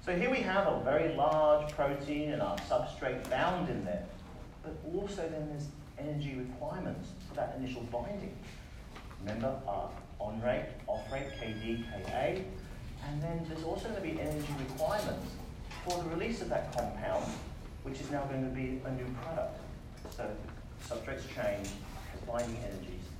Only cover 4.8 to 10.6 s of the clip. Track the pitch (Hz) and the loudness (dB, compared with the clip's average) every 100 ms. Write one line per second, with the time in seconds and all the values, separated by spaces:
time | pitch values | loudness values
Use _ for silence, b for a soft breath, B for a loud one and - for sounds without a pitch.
4.8 | 156 175 202 - 165 160 151 151 147 - | -2 -2 -2 -2 -2 -2 -2 -4 -6 -8
5.8 | - - 147 147 143 127 123 - 151 180 | -12 -6 -2 0 0 -2 -4 -4 -4 -2
6.8 | 160 - - - - - 120 135 127 123 | -2 -4 -6 -8 -8 -2 0 0 -4 -4
7.8 | 110 120 120 202 - - B B B B | -2 -2 -2 -4 -4 -8 B B B B
8.8 | B - - - 98 110 117 - - 98 | B -10 -10 -8 -4 0 0 0 -2 -2
9.8 | - - - - 107 113 120 127 | -2 -6 -10 -6 -4 0 2 2